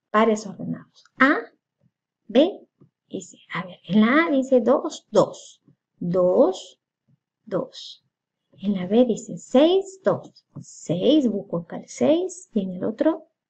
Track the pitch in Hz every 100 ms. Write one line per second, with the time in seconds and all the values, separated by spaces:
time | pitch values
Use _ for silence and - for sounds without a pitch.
0 | _ 214 226 214 196 - 170 165 - _
1 | _ - 262 370 466 _ _ _ _ _
2 | _ _ - 214 330 - _ _ _ _
3 | _ 190 - - - 170 175 - - 202
4 | 220 285 339 269 262 254 220 285 320 -
5 | _ - 151 - - _ _ _ _ -
6 | 175 180 180 190 311 381 - _ _ _
7 | _ _ _ _ - 185 - - - -
8 | _ _ _ _ _ _ 196 185 180 214
9 | 247 196 - - - 254 320 381 381 -
10 | - 151 - _ _ - - - - 175
11 | 196 302 247 196 - 170 170 180 - -
12 | 247 320 359 - - 208 190 180 196 220
13 | 302 330 - _ _